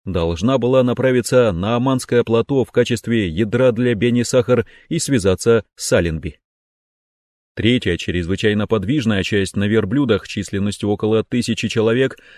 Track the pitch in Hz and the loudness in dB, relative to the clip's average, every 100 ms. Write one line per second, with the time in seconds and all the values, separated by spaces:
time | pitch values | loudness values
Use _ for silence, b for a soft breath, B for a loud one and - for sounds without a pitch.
0 | - 87 82 82 107 135 117 131 123 113 | -8 -4 -2 -2 0 0 2 2 2 0
1 | 127 127 113 127 117 85 101 120 131 131 | 0 0 2 2 2 0 -2 -2 0 -2
2 | - 120 113 113 113 139 113 - 123 117 | 0 0 2 0 2 0 0 0 0 -2
3 | - 117 95 80 110 120 127 110 123 113 | -2 -2 0 -2 -2 2 2 2 0 0
4 | 120 120 117 127 120 123 b b b - | 0 0 2 0 2 0 b b b -6
5 | - 135 95 92 - 113 - - - 120 | -2 0 2 2 2 2 0 -10 -2 0
6 | 85 80 78 - _ _ _ _ _ _ | 0 -4 -8 -12 _ _ _ _ _ _
7 | _ _ _ _ _ - 104 123 - 87 | _ _ _ _ _ -2 0 2 0 -2
8 | - 90 85 95 110 104 104 110 92 151 | -2 -4 -2 -2 0 0 0 -2 0 -2
9 | 113 101 90 104 95 - 101 110 98 127 | 0 -2 0 -2 -2 -2 0 0 0 0
10 | 135 101 - - 98 101 101 98 104 104 | 0 0 -2 -8 -6 -4 -4 -2 -4 -2
11 | 107 110 104 123 117 110 110 120 110 120 | 0 0 0 -4 -2 -4 -2 0 0 2
12 | 131 - B | 0 -4 B